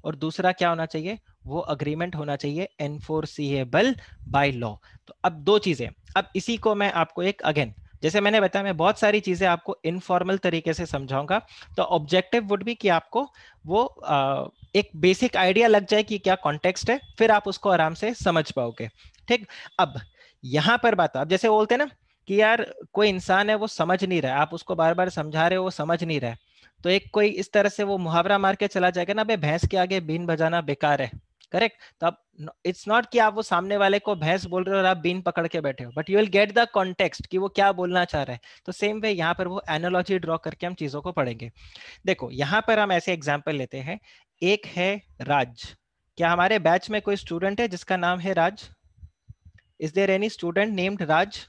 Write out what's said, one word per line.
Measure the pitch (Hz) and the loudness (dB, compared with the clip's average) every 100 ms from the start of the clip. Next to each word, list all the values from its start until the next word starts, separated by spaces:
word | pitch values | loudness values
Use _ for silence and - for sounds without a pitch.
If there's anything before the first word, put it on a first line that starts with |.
और | 156 147 | -10 -6
दूसरा | 156 160 180 | -8 -2 -2
क्या | 180 175 | 2 0
होना | 165 160 | 0 -4
चाहिए, | 156 165 220 _ _ 131 | -6 -8 -10 _ _ -10
वो | 151 - | -8 -6
एग्रीमेंट | 143 143 151 175 160 | -6 -4 -4 -4 -4
होना | 147 143 | -6 -4
चाहिए | 143 151 196 _ | -4 -6 -8 _
enforceable | 147 147 - 156 156 - 143 139 127 147 247 247 - - - | -8 -8 -6 -6 -6 -6 -4 -2 0 2 2 0 -10 -20 -2
by | 139 143 | 2 2
law। | 123 117 104 _ - _ | 0 -6 -8 _ -20 _
तो | - 170 | -4 -4
अब | |
दो | 160 147 208 | -2 2 2
चीजें, | 196 139 147 - - 190 | 2 -2 -6 -12 -4 -4
अब | 190 196 | -2 -6
इसी | - 233 | -4 -2
को | 220 208 | 0 2
मैं | 202 | 0
आपको | 175 160 - | 0 -2 -2
एक, | 185 202 - | -4 -2 -2
again, | 151 120 - - - | 0 -2 -8 -20 -4
जैसे | 151 196 | 0 2
मैंने | 202 220 | 4 4
बताया, | 190 202 | 2 0
मैं | 196 160 | -2 2
बहुत | 175 214 | 2 4
सारी | 208 208 | 2 2
चीजें | 196 175 185 | 0 0 2
आपको | 170 - - 160 | 2 -2 -6 -4
इनफॉर्मल | 180 - 180 180 190 | -6 0 0 2 0
तरीके | 180 165 160 | 0 -2 -2
से | 156 170 | -4 -4
समझाऊंगा, | 143 135 135 147 202 - - - - | -6 -4 -4 0 -2 -4 -20 -10 -4
तो | 185 170 | 0 0
objective | 147 185 185 240 208 | 2 0 2 -2 0
would | 202 202 | -2 -2
be | 233 | -2
कि | 202 | 2
आपको | 165 - 226 285 _ - _ 147 | 2 2 -4 -4 _ -20 _ -2
वो, | 196 254 | 0 -2
आ, | - - 143 135 139 135 _ - 196 | -4 -2 0 2 -2 -6 _ -2 -2
एक | - 160 | -2 2
बेसिक | 185 185 247 - | 4 4 2 2
आइडिया | 185 190 233 | 4 4 6
लग | 208 196 | 6 4
जाए | 214 | 0
कि | 214 208 | 0 -2
क्या | 190 190 | 0 0
कॉन्टेक्स्ट | 156 147 180 185 - | 0 0 -2 -2 -2
है, | 262 - - | -2 -4 0
फिर | 220 | 4
आप | 208 208 | 4 2
उसको | 185 202 | -4 0
आराम | 175 156 | 2 2
से | 165 214 | 0 -6
समझ | 240 196 165 151 | -2 0 0 0
पाओगे। | - 120 113 113 _ - _ - | -4 -4 -6 -12 _ -20 _ -2
ठीक, | 240 208 - - - | -2 -2 -18 -10 -2
अब | - 127 - _ _ _ 127 | -2 -2 -16 _ _ _ -2
यहाँ | 147 156 240 | 2 4 4
पर | 240 208 | 4 2
बात, | 160 131 | 0 0
अब | 151 | 0
जैसे | 185 226 | 2 4
बोलते | 214 214 247 | 4 4 0
हैं | |
ना | 294 _ _ _ - | 0 _ _ _ -2
कि | 196 | 2
यार | 214 233 214 - - | 4 2 -2 -10 -8
कोई | - 208 | 0 2
इंसान | 185 - 190 208 | 0 0 2 2
है | 214 | 0
वो | 214 | -2
समझ | - 165 180 | -2 0 0
नहीं | 190 180 | 0 -2
रहा | 131 | 0
है, | 135 | 0
आप | 156 | 0
उसको | 165 - 175 | -2 -6 0
बार | 165 | 2
बार | 170 185 | 2 -2
समझा | 170 151 156 165 | -4 -4 2 2
रहे | 185 | 2
हो | |
वो | 185 | -2
समझ | - 156 170 | -4 -2 -2
नहीं | 165 151 | -2 -4
रहा | 120 | -4
है, | 117 _ _ _ _ | -10 _ _ _ _
तो | 175 | 0
एक | 190 - | 0 0
कोई | 214 208 | 2 2
इस | 196 208 | 0 0
तरह | 208 202 | 2 2
से | - | 0
वो | 202 196 | -2 -2
मुहावरा | 170 170 175 202 | 0 0 2 2
मार | 190 202 | 2 0
के | 202 | -2
चला | 190 180 | 2 0
जाएगा | 180 175 | 0 -2
ना, | 202 | -2
"बे | 220 214 | 0 0
भैंस | 151 165 - | 0 0 0
के | 190 | 2
आगे | 180 190 | 0 -2
बीन | 160 165 175 | -2 -4 -2
बजाना | 160 160 170 | 0 0 0
बेकार | 147 143 151 143 | -2 0 2 2
है", | 127 - _ _ _ | -2 -8 _ _ _
करेक्ट? | 175 226 _ - _ | 0 0 _ -20 _
तो | 170 | -4
अब | - _ _ 151 - - | -4 _ _ -18 -8 -8
it's | 180 208 | -6 0
not | 226 233 | 0 2
कि | 240 | 2
आप | 220 | 2
वो | 208 | 2
सामने | 214 175 190 202 | 0 -2 0 2
वाले | 196 202 | 4 2
को | 208 190 | 0 -2
भैंस | 156 185 180 | 0 0 0
बोल | 180 | -4
रहे | 185 | 0
हो | 196 | 2
और | 185 | 2
आप | 185 | 2
बीन | 160 185 | -2 -2
पकड़ | 180 175 165 | -2 -2 -2
के | 170 | -2
बैठे | 151 135 | -4 -6
हो, | 120 | -10
but | 135 160 | -8 0
you | 202 | 2
will | 214 196 | 4 2
get | 208 202 | 2 2
the | 233 208 | 2 0
context | 185 185 180 - - | -2 0 -2 -2 -6
कि | 185 | -4
वो | 196 | -2
क्या | - 196 | 2 2
बोलना | 180 180 180 175 | 2 -2 0 0
चाह | 151 | -4
रहा | 131 | -6
है। | 123 - - - | -10 -16 -18 -14
तो | |
same | 180 208 214 | -4 -4 -2
way | 220 | -4
यहाँ | 190 165 | -2 -2
पर | 175 180 | -2 -4
वो | 190 - | -6 -6
एनालॉजी | 156 175 180 180 190 | -4 0 -2 0 -2
ड्रॉ | 165 160 | -2 -4
करके | 165 - 175 | -6 -8 -10
हम | |
चीजों | 180 151 143 | -6 -8 -6
को | 175 | -6
पढ़ेंगे। | 175 127 113 117 _ - - - - - | -4 -4 -4 -14 _ -20 -20 -20 -8 -2
देखो, | 185 123 | -2 -4
यहाँ | 131 143 208 220 | -4 0 0 2
पर | 220 | 2
हम | 202 | 2
ऐसे | 180 - | 0 0
एग्जांपल | 175 147 143 156 147 | -4 -2 -2 -2 -6
लेते | 127 135 | -6 -10
हैं, | 135 208 _ _ _ _ | -10 -12 _ _ _ _
एक | 175 208 - | 0 0 -2
है | - 185 202 _ _ | -4 -2 -4 _ _
राज। | 135 143 123 120 - - _ _ _ - | 0 0 0 -8 -20 -20 _ _ _ -2
क्या | 165 | 0
हमारे | 175 185 214 | 2 2 2
बैच | 160 180 - | 4 2 0
में | 214 | -4
कोई | 202 202 | -2 -4
स्टूडेंट | - 170 190 202 | -4 -4 -2 -2
है | 240 | -4
जिसका | 180 - 185 | -4 -4 -2
नाम | 175 180 | 0 -2
है | 180 | -2
राज? | 180 170 214 - - _ _ - _ _ - - _ _ _ | 2 2 0 -20 -20 _ _ -20 _ _ -20 -20 _ _ _
Is | 156 | -4
there | 175 196 190 | 0 2 2
any | 214 - | -2 -4
student | 170 170 214 196 | -4 0 0 0
named | 185 202 156 | -2 -4 2
Raj? | 156 202 - | 2 2 -4